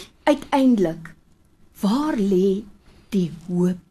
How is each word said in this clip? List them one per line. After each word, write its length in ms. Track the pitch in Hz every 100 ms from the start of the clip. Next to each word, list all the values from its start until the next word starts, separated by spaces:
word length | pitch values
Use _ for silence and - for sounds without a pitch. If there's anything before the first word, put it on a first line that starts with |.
| - _
Uiteindelik, 920 | - 285 - 285 262 226 170 165 165 - _ _ _ _ - -
waar 340 | 196 254 302 277
lê 460 | 196 185 196 190 - - - - _
die 220 | 202 165 - -
hoop 300 | 175 180 180 -